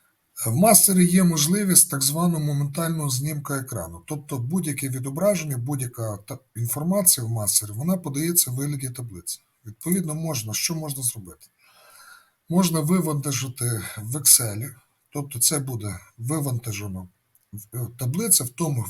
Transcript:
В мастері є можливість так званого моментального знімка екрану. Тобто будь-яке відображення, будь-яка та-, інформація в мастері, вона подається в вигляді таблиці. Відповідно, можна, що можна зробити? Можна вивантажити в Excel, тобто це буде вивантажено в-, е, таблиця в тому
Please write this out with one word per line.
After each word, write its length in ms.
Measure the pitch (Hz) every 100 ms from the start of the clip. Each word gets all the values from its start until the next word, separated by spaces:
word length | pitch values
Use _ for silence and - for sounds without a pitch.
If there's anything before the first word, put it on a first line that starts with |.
| _ _ _ - 117
В 100 | 117
мастері 500 | 214 202 - 185 175
є 180 | 180
можливість 680 | 175 160 143 202 196 175 -
так 120 | 139
званого 420 | 135 156 175 160
моментального 680 | 147 143 143 151 165 160 143
знімка 460 | 127 147 151 120 139
екрану. 460 | 123 104 82 87 -
Тобто 320 | 147 - 139
будь-яке 500 | 120 185 156 135 135
відображення, 680 | 127 135 139 196 190 156 127
будь-яка 580 | 120 147 123 - 113 101
та-, 220 | - - _ -
інформація 720 | 120 143 160 202 180 - 113
в 40 |
мастері, 400 | 113 104 - 104
вона 240 | 107 156 185
подається 540 | 156 139 165 175 -
в 40 |
вигляді 360 | 123 143 143 131
таблиці. 500 | 120 120 90 - - _ _ 110
Відповідно, 480 | 110 165 190 165
можна, 400 | 151 160 135 107
що 200 | 107 -
можна 280 | 160 156 135
зробити? 440 | 127 113 90 - - _ _ _ _ - - - _ _ -
Можна 320 | 170 180 165
вивантажити 1000 | 151 185 156 143 143 123 131 - 120 113 90 -
в 200 | 107 143
Excel, 580 | 147 - 117 101 139 - _ _ _
тобто 260 | 147 143 120
це 200 | - 156
буде 400 | 135 117 101 95 - -
вивантажено 880 | 117 156 143 117 - 101 104 92 90 _ _ _ _
в-, 240 | 104 - 127
е, 120 | 113 -
таблиця 460 | 123 160 226 -
в 40 | -
тому 380 | - 165 131 104